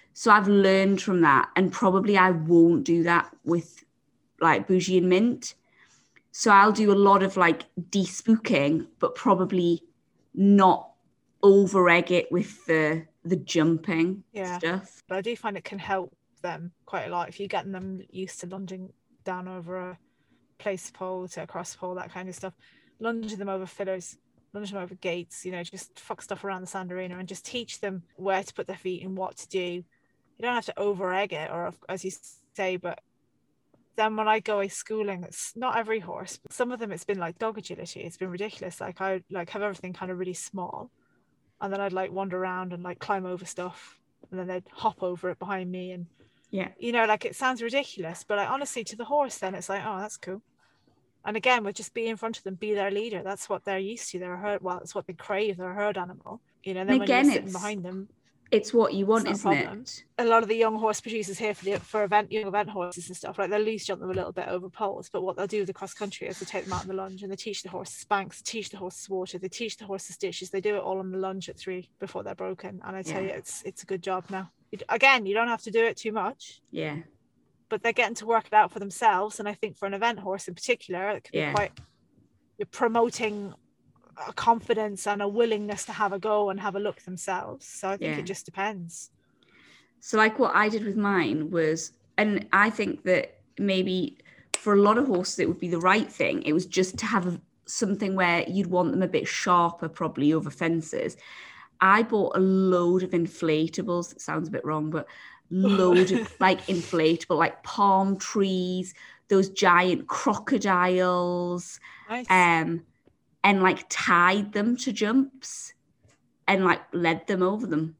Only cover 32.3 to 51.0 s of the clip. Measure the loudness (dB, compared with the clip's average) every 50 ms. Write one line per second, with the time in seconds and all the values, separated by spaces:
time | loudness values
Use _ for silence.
32.3 | -20 _ _ _ _ -6 -4 -4 -4 -4 -6 -8 -10 -10 -14 _ _ _ _ _
33.3 | _ _ _ _ _ _ _ _ _ _ _ _ _ -2 -2 0 0 0 2 2
34.3 | 2 2 2 0 -2 -2 -2 -2 -6 -10 -10 -6 -6 -4 -4 -4 -6 -8 -10 -12
35.3 | -12 -12 -12 -12 -10 -6 -4 -2 -2 -2 -2 -2 -4 -4 -6 -8 -10 -12 -12 -12
36.3 | -14 -16 -18 -10 -6 -4 -4 -4 -4 -6 -8 -8 -10 -8 -6 -6 -4 -4 -4 -6
37.3 | -6 -6 -6 -6 -6 -8 -12 -14 -14 -14 -14 -14 -14 -14 -14 -14 -10 -10 -8 -8
38.3 | -6 -6 -8 -8 -10 -10 -12 -12 -12 -10 -12 -12 -8 -6 -4 -4 -4 -4 -6 -8
39.3 | -10 -10 -8 -8 -6 -6 -6 -6 -6 -8 -12 -12 -12 -10 -10 -8 -8 -6 -8 -8
40.3 | -8 -10 -12 -12 -10 -10 -10 -10 -10 -12 -14 -16 _ _ _ _ _ _ _ _
41.3 | _ _ _ _ _ -12 -8 -6 -6 -4 -4 -4 -4 -4 -6 -4 -6 -6 -6 -6
42.3 | -4 -4 -4 -4 -6 -6 -8 -8 -10 -10 -10 -12 -12 -8 -6 -4 -4 -4 -4 -6
43.3 | -8 -8 -10 -12 -10 -10 -10 -10 -10 -14 -20 -20 -20 _ _ _ _ _ _ _
44.3 | -12 -10 -8 -8 -8 -8 -10 _ -8 -4 -4 -4 -2 -2 -4 -6 -4 -4 -6 -6
45.3 | -6 -6 -8 -6 -6 -6 -6 -6 -8 -8 -10 -10 -12 -12 -14 -16 _ _ _ _
46.3 | _ _ _ _ -6 -6 -6 -6 -8 -10 -6 -2 0 2 2 2 2 0 -2 -6
47.3 | -6 -2 -2 -2 -2 -2 -4 -4 -2 -4 -4 -4 -8 -12 -10 -10 -12 -12 -8 -4
48.3 | -2 -2 -2 -2 -4 -4 -6 -6 -8 -10 -10 -10 -10 -12 -6 -2 0 0 0 -2
49.3 | -4 -6 -8 -6 -6 -8 -8 -6 -6 -6 -6 -6 -8 -8 -8 -10 -12 -14 -12 -12
50.3 | -12 -12 -14 _ _ _ _ _ _ _ _ _ _ _